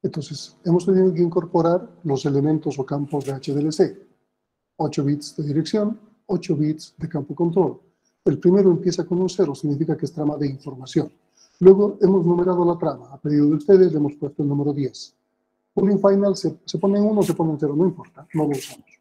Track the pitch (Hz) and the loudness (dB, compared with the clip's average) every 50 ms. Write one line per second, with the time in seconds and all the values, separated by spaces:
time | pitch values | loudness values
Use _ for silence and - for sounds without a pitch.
0 | - 180 - 165 135 - 151 135 - - _ _ _ 175 165 180 170 180 190 185 | -8 -8 -8 -8 -12 -12 -14 -16 -16 -18 _ _ _ 0 0 0 2 2 2 4
1 | 185 190 175 160 175 170 165 180 170 160 - 175 160 165 170 180 - - - _ | 4 2 2 2 0 0 0 -4 -6 -2 -2 0 2 2 0 0 -2 -6 -20 _
2 | - 160 139 127 - 151 139 139 139 151 156 151 151 156 131 143 131 - 143 143 | -6 -4 -4 -2 -2 -2 0 0 0 0 0 -2 -2 -6 -6 -6 -6 -6 -4 -6
3 | 147 139 - 143 131 131 135 131 - - 139 143 143 160 156 - 190 139 - - | -6 -4 -6 -6 -6 -6 -8 -8 -8 -6 -4 -2 -2 -2 0 0 0 0 0 -12
4 | - _ _ _ _ _ _ _ _ _ _ _ _ _ _ _ 160 151 - - | -20 _ _ _ _ _ _ _ _ _ _ _ _ _ _ _ -6 -4 -2 -2
5 | 143 139 147 147 147 - - - 156 143 139 156 160 - - 214 208 214 233 - | -2 -2 -2 -4 -6 -12 -10 -8 -6 -4 -2 -2 -2 -2 -2 -2 -2 -2 -4 -8
6 | _ _ _ _ _ _ 190 175 175 - 170 143 151 151 156 156 - - _ - | _ _ _ _ _ _ -6 -6 -2 -4 -2 0 0 -2 -2 -6 -10 -20 _ -12
7 | 165 165 - 156 135 - 151 - 175 170 165 190 180 135 - - _ _ _ _ | -12 -8 -6 -8 -8 -8 -4 -2 -2 0 2 2 0 0 0 -8 _ _ _ _
8 | _ _ _ _ _ - 143 - - 175 180 202 196 190 170 156 - 180 165 - | _ _ _ _ _ -2 -2 2 2 4 4 6 6 4 4 2 0 -2 -2 -2
9 | 165 - 180 175 185 180 - - 190 151 139 - - 151 143 139 160 151 156 147 | -4 -4 -2 -2 -2 -2 0 0 -2 -2 -2 -4 -4 -4 -2 -2 -2 -4 -2 -4
10 | - 131 - 156 151 147 147 147 147 139 135 135 - 143 135 127 131 127 - 160 | -4 -8 -6 -4 -4 -2 -2 -2 -4 -6 -6 -8 -12 -16 -16 -14 -16 -4 -2 -2
11 | 139 - _ _ _ _ _ _ _ _ _ _ 175 185 196 196 208 208 202 - | -2 -2 _ _ _ _ _ _ _ _ _ _ 8 8 8 8 4 -2 0 0
12 | 214 185 190 190 165 170 175 175 180 185 180 175 175 170 175 170 - 160 135 127 | 2 2 4 4 2 2 2 2 0 0 0 2 0 0 0 0 -4 -6 -6 -6
13 | - - 135 139 _ 151 147 147 147 147 156 151 - - 196 185 185 180 156 151 | -14 -20 -20 -10 _ -2 0 2 2 2 2 0 4 6 6 8 8 6 4 0
14 | 147 143 - - - 139 - - 151 143 143 143 143 147 143 143 139 123 - - | -2 -2 -4 -6 -10 -10 -6 -4 -2 -2 0 0 -2 -2 -2 -2 -4 -6 -6 -10
15 | - - _ _ _ _ _ _ _ _ _ _ _ _ _ - 190 208 208 190 | -20 -20 _ _ _ _ _ _ _ _ _ _ _ _ _ 0 2 2 2 4
16 | 196 202 196 196 202 202 190 - - 165 151 - _ - - 156 180 196 196 202 | 4 4 4 4 2 0 0 0 -4 -6 -6 -6 _ -10 -8 -2 -2 0 0 2
17 | 208 214 214 208 202 175 170 - 170 160 156 143 160 147 143 151 175 190 170 - | 2 2 2 0 0 0 0 -2 -2 -2 -2 -2 -4 -4 0 0 0 0 0 -4
18 | - - _ - 147 _ - 165 151 147 143 131 127 - - - - _ _ _ | -16 -20 _ -20 -20 _ -4 -4 -2 -2 -2 -6 -8 -12 -18 -20 -20 _ _ _